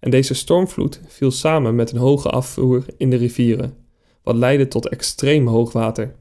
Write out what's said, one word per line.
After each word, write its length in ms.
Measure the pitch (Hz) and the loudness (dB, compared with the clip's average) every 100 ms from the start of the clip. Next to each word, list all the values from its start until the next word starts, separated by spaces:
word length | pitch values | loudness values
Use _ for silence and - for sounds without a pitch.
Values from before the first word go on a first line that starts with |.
En 100 | - | 2
deze 240 | 127 135 | 0 2
stormvloed 640 | 131 - 170 190 - 139 - - | -4 0 0 0 -2 -4 -4 -20
viel 240 | - 135 | -4 -2
samen 440 | 131 160 160 123 | 0 0 0 2
met 180 | 117 117 | 0 -2
een 60 | 120 | 0
hoge 300 | 127 143 143 | 2 2 0
afvoer 560 | 127 127 - 131 123 135 - | -4 -4 -2 0 0 -2 -4
in 140 | 135 | 0
de 60 | 123 | 2
rivieren, 640 | 120 120 120 110 120 - _ _ _ _ | 0 0 0 2 -4 -10 _ _ _ _
wat 120 | - | -4
leidde 340 | 117 123 143 135 | 0 2 2 2
tot 200 | 123 123 | 0 -4
extreem 580 | 127 - - 135 151 123 | -6 -8 -4 0 2 4
hoog 260 | 113 117 | 2 2
water. 420 | 113 113 113 113 - | 0 -2 -4 -8 -10